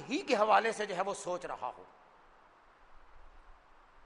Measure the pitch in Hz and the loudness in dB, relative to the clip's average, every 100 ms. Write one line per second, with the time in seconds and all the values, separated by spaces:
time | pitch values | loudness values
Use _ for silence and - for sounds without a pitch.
0 | 160 294 - 226 214 202 226 208 208 180 | -2 -4 2 4 6 6 6 0 -4 -2
1 | 196 190 175 175 151 127 127 - - - | -2 -2 -4 -6 -6 -8 -8 -10 -18 -20
2 | - - - - - - - - - - | -20 -20 -20 -20 -20 -20 -20 -20 -20 -20
3 | - - - - - - - - - - | -20 -20 -20 -20 -20 -20 -20 -20 -20 -20